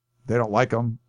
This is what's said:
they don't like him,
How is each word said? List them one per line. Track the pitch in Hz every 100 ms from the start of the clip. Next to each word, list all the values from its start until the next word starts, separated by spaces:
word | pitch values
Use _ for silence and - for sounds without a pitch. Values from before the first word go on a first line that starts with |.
| _ _ -
they | 117
don't | 110
like | 104 127
him, | 113 120 117